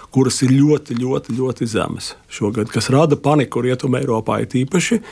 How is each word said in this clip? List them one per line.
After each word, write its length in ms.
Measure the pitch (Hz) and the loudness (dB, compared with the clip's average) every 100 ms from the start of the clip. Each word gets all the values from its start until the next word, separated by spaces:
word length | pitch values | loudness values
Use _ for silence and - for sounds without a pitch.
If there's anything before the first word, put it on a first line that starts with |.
| - | -2
kuras 300 | 131 127 - | 0 2 2
ir 60 | 127 | 4
ļoti, 500 | 135 147 147 - 120 | 4 4 2 0 -6
ļoti, 380 | 127 135 - 120 | -2 -4 -4 -4
ļoti 260 | 131 117 117 | -4 -4 -4
zemes 480 | 104 - - - - _ | -2 -4 -6 -12 -16 _
šogad, 400 | - 104 110 107 | -6 -4 -2 -4
kas 200 | 113 - | -2 2
rada 260 | 135 160 143 | 2 4 2
paniku 480 | 139 151 120 120 | 2 2 0 -2
Rietumē 400 | 123 127 135 123 | -2 -2 -2 -2
Eiropā 380 | 135 110 110 107 | -2 -2 -2 -4
it 80 | - | -2
īpaši 480 | 123 135 180 - 233 - | -2 0 -2 0 -2 -2